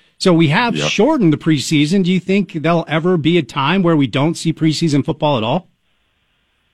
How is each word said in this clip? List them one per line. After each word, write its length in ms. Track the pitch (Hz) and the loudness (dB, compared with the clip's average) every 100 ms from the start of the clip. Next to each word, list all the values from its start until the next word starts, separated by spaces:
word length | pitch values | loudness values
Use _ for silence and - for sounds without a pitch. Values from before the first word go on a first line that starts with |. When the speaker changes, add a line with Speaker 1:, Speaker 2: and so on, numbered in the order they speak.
| _ - | _ -4
Speaker 1:
So 160 | 190 | 2
we 160 | 165 160 | 2 2
have 280 | 175 240 160 | 2 -2 -2
Speaker 2:
Yep. 120 | 147 | -4
Speaker 1:
shortened 440 | - 247 320 175 | 0 2 2 2
the 40 | 143 | 0
preseason. 680 | 170 151 - 156 151 202 | 0 -2 0 0 0 0
Do 80 | 180 | 0
you 80 | 185 | -2
think 320 | 180 196 190 | 0 -2 -2
there'll 340 | 165 151 170 156 | -4 -2 -2 -2
ever 300 | 151 175 180 | -2 0 0
be 180 | 143 175 | 2 0
a 60 | |
time 400 | - 147 139 190 | -2 -4 -2 0
where 140 | 170 156 | 2 2
we 100 | 135 | 0
don't 300 | 131 151 165 | 0 -2 -2
see 160 | 165 | -4
preseason 520 | - 160 143 165 143 | -2 -2 0 0 0
football 320 | 123 117 151 135 | -2 -2 -2 0
at 60 | |
all? 260 | 110 170 - _ _ _ _ _ _ _ _ _ _ | -2 -4 -6 _ _ _ _ _ _ _ _ _ _